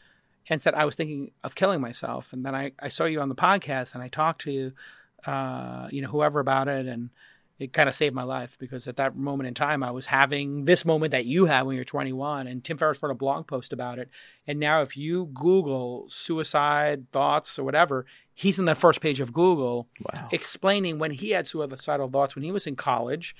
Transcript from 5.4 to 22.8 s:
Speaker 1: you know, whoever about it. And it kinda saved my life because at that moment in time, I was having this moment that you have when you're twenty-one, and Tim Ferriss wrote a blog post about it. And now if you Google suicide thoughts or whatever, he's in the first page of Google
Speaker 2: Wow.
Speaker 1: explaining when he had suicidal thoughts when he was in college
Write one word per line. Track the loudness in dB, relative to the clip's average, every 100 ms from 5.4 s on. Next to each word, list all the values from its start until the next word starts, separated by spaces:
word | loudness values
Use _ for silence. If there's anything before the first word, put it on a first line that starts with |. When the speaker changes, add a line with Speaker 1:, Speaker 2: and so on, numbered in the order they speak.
| -4 -6 -10 -10 -10
Speaker 1:
you | -8
know, | -4
whoever | 2 2 2
about | 2 2 2
it. | -2 -4
And | -6 -10 _ -20 _ _ -12
it | -4
kinda | 2 2
saved | 4 0 0
my |
life | -6 -6 -8 -12
because | -12 -12 -8
at | -2
that | -2 -2
moment | -4 -4 -6
in |
time, | -2 0 0
I | -2
was | -6 2
having | 4 6 4 -2 0
this | 4 4 6
moment | 2 2
that | 0 2
you | 4 6
have | 6 2
when | -2
you're |
twenty-one, | -4 -4 -4 -4 -4 -4 -6
and | -8
Tim | -8 0
Ferriss | 0 0
wrote | -4
a | -2
blog | -2 -2 -4
post | -8 -6
about | -8 -8 -8
it. | -12 -16 -20 _ -8
And | -2
now | 2 2
if | 2 -4
you | -4 -4 -4
Google | 0 4 4 4 -2 -4 -8 -12
suicide | -10 -6 -4 0 2 4 4 2 -2 -2
thoughts | 0 2 2 0 -6
or | 0
whatever, | 4 4 2 -6 -14 _
he's | -2 0 2
in |
the | 2 6
first | 8 8
page | 2 0
of | -2
Google | 4 4 4 2 -2 -6 -12 -10
Speaker 2:
Wow. | -10 -4
Speaker 1:
explaining | -4 -4 -2 2 2 0 -2
when | -4
he | -4 -2
had | -2 -2
suicidal | -4 -6 -6 -4 -2 0
thoughts | 0 0
when | -2 -6
he |
was | -6 -6
in |
college | -4